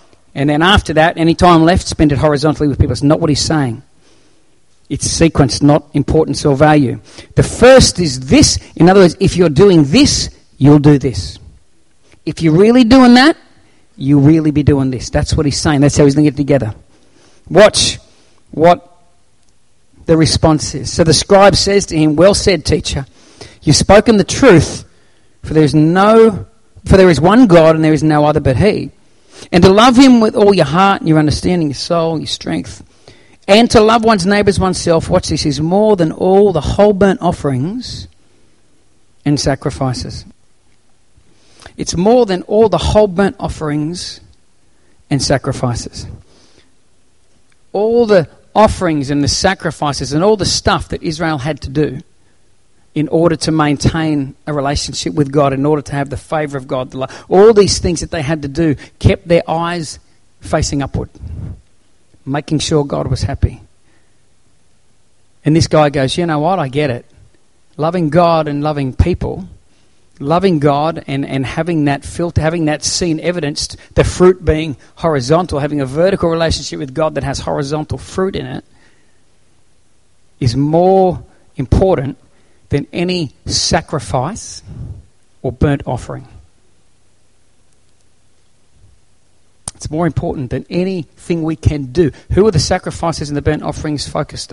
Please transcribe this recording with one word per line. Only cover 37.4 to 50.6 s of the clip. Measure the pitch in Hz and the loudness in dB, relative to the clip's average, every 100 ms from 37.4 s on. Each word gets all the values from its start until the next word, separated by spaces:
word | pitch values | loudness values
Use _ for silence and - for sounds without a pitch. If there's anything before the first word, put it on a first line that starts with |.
| 143 131 151 233 233 - - _ _ _ _ _ _ _ _ _ _ _ | -4 -4 -4 -8 -12 -14 -16 _ _ _ _ _ _ _ _ _ _ _
and | - 147 | -4 -2
sacrifices." | - 135 151 - 131 123 - - - _ _ _ _ _ _ _ _ _ _ _ _ _ - - | -2 -4 -6 -6 -6 -6 -10 -14 -18 _ _ _ _ _ _ _ _ _ _ _ _ _ -20 -12
It's | - 165 | -8 -2
more | 190 254 226 | 2 2 0
than | 180 | -4
all | - 208 226 | -2 0 2
the | 175 | 0
whole | - 214 214 | 0 2 2
burnt | 175 196 - | 0 -2 -2
offerings | 160 - 156 147 151 180 - - - _ _ _ _ _ _ _ _ | -10 -8 -6 -4 -6 -8 -12 -16 -20 _ _ _ _ _ _ _ _
and | 139 | -6
sacrifices. | - 135 - 123 127 117 - - - - _ _ _ _ _ _ _ _ _ _ _ _ _ _ _ | -2 -4 -4 -6 -6 -6 -10 -14 -18 -18 _ _ _ _ _ _ _ _ _ _ _ _ _ _ _
All | 190 220 233 233 | -4 0 0 2
the | 196 147 - _ | 2 0 -10 _
offerings | 208 214 - 180 151 131 | 0 2 2 -2 -2 -2
and | 147 | -2
the | 139 | -2
sacrifices | - 190 190 170 - 147 135 127 | -2 -2 -4 -8 -6 -6 -6 -4
and | 147 | -2
all | 196 220 | 0 0
the | 170 | -2
stuff | - | -4